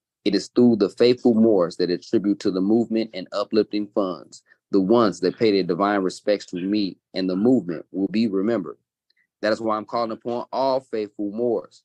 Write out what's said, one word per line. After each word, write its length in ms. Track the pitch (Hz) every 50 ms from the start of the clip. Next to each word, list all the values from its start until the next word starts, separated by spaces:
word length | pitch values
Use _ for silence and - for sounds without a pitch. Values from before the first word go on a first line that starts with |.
| _ _ _ _ _
It 100 | - 95
is 140 | 95 - -
through 280 | _ - 123 120 117
the 120 | 101 101 90
faithful 440 | - - 120 123 123 123 - 123 110
Moors 440 | 110 113 113 107 92 85 85 85
that 120 | - 90 85
attribute 500 | 87 85 - - - 107 92 101 101 -
to 100 | - 104
the 100 | 90 92
movement 500 | 92 101 110 120 113 110 110 113 110 - -
and 140 | 92 90 -
uplifting 560 | - 101 101 - 110 107 104 - - 104 104
funds, 560 | 101 _ 110 98 92 85 78 - - - - _ _ _ _ _ _
the 100 | - 98
ones 380 | 95 92 117 120 113 101 85 -
that 160 | 92 90 -
pay 140 | - 120 110
their 120 | 98 98 90
divine 380 | 85 87 78 101 101 104 98
respects 460 | 92 90 - - _ 101 104 95 -
to 100 | - -
me 400 | 87 90 98 104 107 101 90 - _ _ _ -
and 160 | 92 95 92
the 60 | 92
movement 500 | 95 107 123 135 117 87 87 80 - - _
will 160 | 85 92 98
be 200 | 95 90 110 117
remembered. 500 | 110 92 95 98 113 120 101 82 73 - - _ _ _ _ _ _ _ _ _ _ _ _
That 120 | - 107 110
is 80 | 107
why 160 | 113 113 107
I'm 80 | 107 104
calling 260 | - 127 117 117 110
upon 340 | 110 107 - 120 120 120 - -
all 280 | - 120 135 135 131 131
faithful 520 | 131 _ 117 110 107 101 _ - 104 101
Moors 520 | 101 117 120 123 110 92 - - _ -